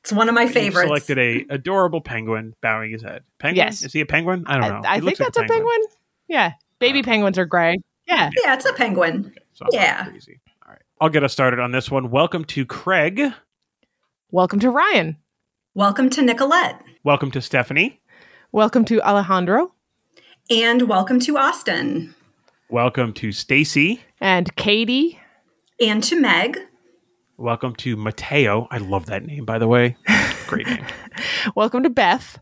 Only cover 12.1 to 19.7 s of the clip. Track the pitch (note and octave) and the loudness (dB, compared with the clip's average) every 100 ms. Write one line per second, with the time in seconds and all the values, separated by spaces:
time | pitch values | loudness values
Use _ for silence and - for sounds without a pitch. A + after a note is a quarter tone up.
12.1 | C3 E3+ F3 D#3 - B2 - - F#3 D3+ | 0 0 -2 -6 -6 -6 -6 -2 0 0
13.1 | G3+ C#4+ - _ _ _ _ _ _ _ | 0 -4 -4 _ _ _ _ _ _ _
14.1 | _ _ F3+ F#3 G3+ B3 B3+ G4 D#4+ D#3+ | _ _ 0 2 2 2 2 2 2 -2
15.1 | D3+ _ _ _ _ _ G3 G3+ G3+ B3+ | -8 _ _ _ _ _ 0 0 2 0
16.1 | C4 B3 A#3 C#4 E4+ - - - _ C#3+ | 2 2 2 2 2 2 -6 -20 _ 0
17.1 | C#3+ C#3 C3 B2 C3 B2 C#3+ A#3 - _ | 2 0 -6 -2 -2 0 0 -2 -4 _
18.1 | _ - _ _ G#3 G#3+ A#3+ A3 A3+ - | _ -20 _ _ 0 2 4 2 2 4
19.1 | G3+ F#3 F#3 F3 A3 F4+ | 2 2 0 2 0 0